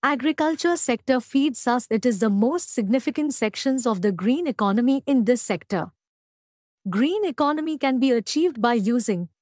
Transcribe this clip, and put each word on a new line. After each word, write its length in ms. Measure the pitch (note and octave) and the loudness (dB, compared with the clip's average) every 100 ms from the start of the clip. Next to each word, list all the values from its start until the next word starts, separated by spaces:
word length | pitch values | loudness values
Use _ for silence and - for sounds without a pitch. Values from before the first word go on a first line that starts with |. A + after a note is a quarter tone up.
Agriculture 720 | D4 C4+ C4+ D4+ D#4 D#4+ E4+ F4 | 0 0 -2 0 -2 0 0 0
sector 460 | - A#3 - B3+ | 0 -2 0 -2
feeds 440 | - C#4 C#4+ B3 - | 0 0 0 0 -2
us. 200 | A#3+ - | -2 0
It 160 | A3 B3+ | 0 0
is 140 | G#3 | 0
the 100 | A3 | 2
most 440 | G3 A3+ F4 - | 2 2 0 -4
significant 600 | - G3+ B3+ C4 C#4 D4+ | -4 0 0 0 -2 -2
sections 520 | C4 G#3+ - C4+ C4 A#3+ | -2 -4 -2 -2 0 0
of 160 | G3+ | 0
the 100 | G#3 | 0
green 340 | F3+ F#3+ C4+ F4 | 0 0 0 -2
economy. 580 | G#3+ G3+ G3+ A#3+ C4+ - | 0 0 2 2 0 2
In 180 | C4+ | 2
this 180 | G#3+ B3 | 4 2
sector, 500 | - F3+ - F#3 D3+ _ _ _ _ _ _ _ _ _ G3 | 0 -4 -4 -4 -4 _ _ _ _ _ _ _ _ _ -4
green 340 | F#3+ C4+ G4 | 0 0 0
economy 540 | G4+ C4 D4 D4+ D#4 D#4 | -2 0 0 0 -4 -2
can 220 | C#4 C4 | 0 2
be 120 | C4+ | 2
achieved 500 | A#3 G#3 D4+ F4 B3 | 2 0 0 0 2
by 120 | A#3 | 0
using 560 | A#3+ G3 A#3+ A3+ F#3 F3 _ | 2 2 0 0 -2 -4 _